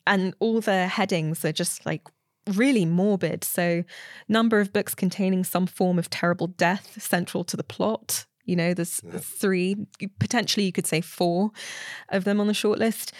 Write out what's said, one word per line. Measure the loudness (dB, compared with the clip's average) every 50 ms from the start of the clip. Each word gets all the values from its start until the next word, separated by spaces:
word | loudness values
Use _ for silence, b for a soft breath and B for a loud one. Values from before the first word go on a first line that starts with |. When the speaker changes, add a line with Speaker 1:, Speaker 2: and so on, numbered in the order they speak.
| _ 2
Speaker 1:
and | 2 4 2 0 0 _
all | 0 2 2 2
the | 2 2 2 2 2 0
headings | 0 0 0 2 2 0 0 -2 -4 -2 -2
are | -2
just, | -2 -2 -2 -4 -4 -6 -4
like, | -4 -4 -4 -6 -14 _ _ _ _ _ _ _ -4
really | 0 2 4 4 4 4 4
morbid. | 4 4 4 4 2 2 2 0 -2 -2 -4 -6
So | -4 -2 0 0 2 2 0 -2 B B B B B B B B B
number | 2 2 4 4 4 4
of | 2 2 0
books | -2 -2 -2 -4
containing | -2 -2 -2 0 0 0 2 2 0 0
some | 0 0 0 0 0
form | 0 0 2 2 2 2
of | 0 -2
terrible | -4 -2 0 0 0 0 -2 -6
death | 0 2 2 2 2 0 -4 -10 -18 -12
central | -4 -2 -2 -2 -2 -2 -4 -6 -4
to | -4 -6 -8
the | -8
plot. | -8 -4 -2 0 0 0 -2 -4 -4 -4 -6 -6 _ _ _ _
You | -2 0 2
know, | 2 2 0
there's | 0 -2 -4 -4 -8 -8
Speaker 2:
Yeah. | -8 -10 -10
Speaker 1:
three, | -10 -10 -8 -2 0 0 2 2 2 0 0 -2 -4 -10 -10 -10 -10 -10 -2 -2
potentially | -2 0 0 0 0 0 0 2 2
you | 0 0
could | -2 -2
say | 0 0 -2
four | -2 -4 -2 0 0 2 2 2 0 0 B B B B B B B B B B B B
of | -2 -2 0
them | 2 2 2
on | 2 2
the | 0
shortlist. | 2 2 0 2 2 2 0 0 -2 -6 -12 B B